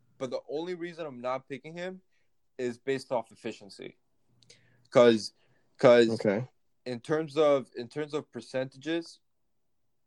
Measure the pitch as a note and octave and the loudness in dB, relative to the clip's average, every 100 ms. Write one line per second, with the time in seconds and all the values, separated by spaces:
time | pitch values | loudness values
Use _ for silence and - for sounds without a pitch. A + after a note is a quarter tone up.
0 | _ _ C3 B2 - C#3+ F3 F3+ E3+ D#3+ | _ _ -8 -8 -8 -10 -8 -10 -12 -10
1 | D#3+ B2 B2 C3 - C3+ D#3 E3+ F3+ F#3+ | -12 -8 -6 -6 -8 -14 -12 -10 -10 -12
2 | _ _ _ _ _ - B2+ A#2 - C3+ | _ _ _ _ _ -8 -6 -6 -6 -6
3 | - B2 A2+ G#2 A#2 G#2+ G2+ - F#2 - | -4 -6 -6 -12 -12 -12 -18 -18 -18 -18
4 | _ _ _ _ _ - _ _ _ C3 | _ _ _ _ _ -20 _ _ _ 6
5 | A#2+ A2+ - - _ _ _ _ C3 A#2+ | 6 6 -2 -16 _ _ _ _ 6 8
6 | A#2 A2 G#2+ G2+ B2+ _ _ _ - B2 | 6 2 0 -2 -4 _ _ _ -12 -12
7 | - D#3 D#3+ C#3 D3+ C#3 A#2+ - A#2+ D3 | -6 -4 -4 0 2 2 0 -12 -12 -10
8 | D3+ D3 - A#2+ - C3 C3+ C3+ C#3+ E3+ | -8 -8 -10 -14 -10 -8 -8 -10 -6 -6
9 | E3 - _ _ _ _ _ _ _ _ | -6 -18 _ _ _ _ _ _ _ _